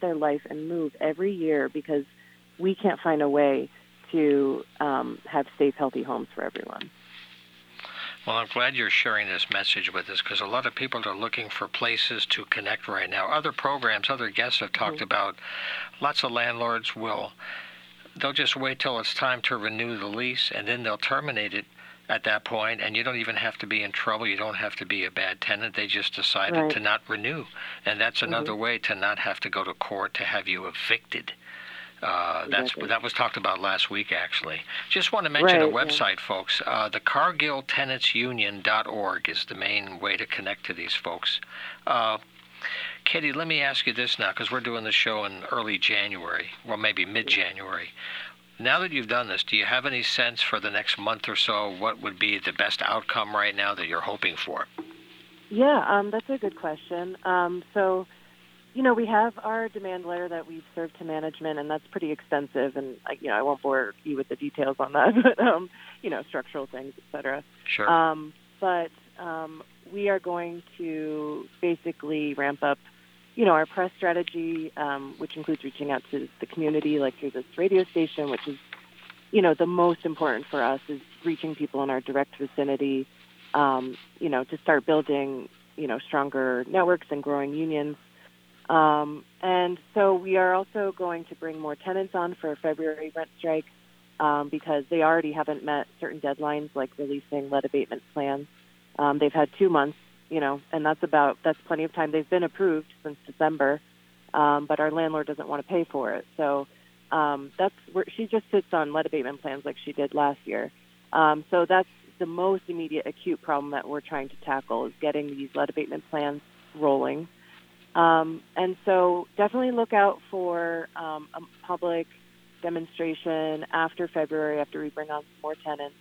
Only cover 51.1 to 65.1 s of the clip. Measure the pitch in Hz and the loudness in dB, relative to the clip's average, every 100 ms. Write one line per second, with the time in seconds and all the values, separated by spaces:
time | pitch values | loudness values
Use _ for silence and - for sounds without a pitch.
51.1 | 110 - 101 - 104 104 92 107 107 104 | -2 -2 0 2 2 0 -2 -2 -2 -6
52.1 | 92 107 101 - - 104 - - 110 - | -2 0 0 -2 0 0 2 2 0 0
53.1 | 120 104 104 104 98 101 98 82 82 95 | -2 0 2 0 2 0 0 -2 -2 -4
54.1 | 104 - 80 - 76 73 - - - - | -2 -4 -4 -6 -6 -6 -10 -16 -18 -20
55.1 | - - - - 208 269 277 143 202 202 | -20 -20 -20 -6 4 6 6 4 2 2
56.1 | 220 - 269 202 - 170 156 - 175 180 | -4 -4 -4 -4 -4 -6 -6 -8 -6 -6
57.1 | 185 185 180 175 180 - 208 190 185 185 | -6 0 2 2 -2 -4 2 2 2 -2
58.1 | - - - - - _ 247 262 233 220 | -16 -20 -20 -20 -20 _ 2 4 4 4
59.1 | 214 233 - 214 226 226 214 190 185 175 | 4 4 0 -4 -4 -4 -6 -8 -8 -6
60.1 | 175 180 170 160 160 - - 165 - 165 | -6 -4 -6 -8 -14 -12 -8 -8 -8 -6
61.1 | 156 156 156 160 151 147 156 - 190 160 | -4 -6 -6 -4 -4 -4 -6 -6 -6 -4
62.1 | 151 - 147 143 - 135 135 135 120 - | -6 -2 -2 0 -2 -2 -2 -8 -10 -10
63.1 | 135 139 107 139 139 139 135 110 - 151 | -8 0 2 2 0 0 0 0 -6 -6
64.1 | 139 135 135 143 147 135 135 135 143 - | -6 -4 -6 -6 -2 -2 0 0 4 6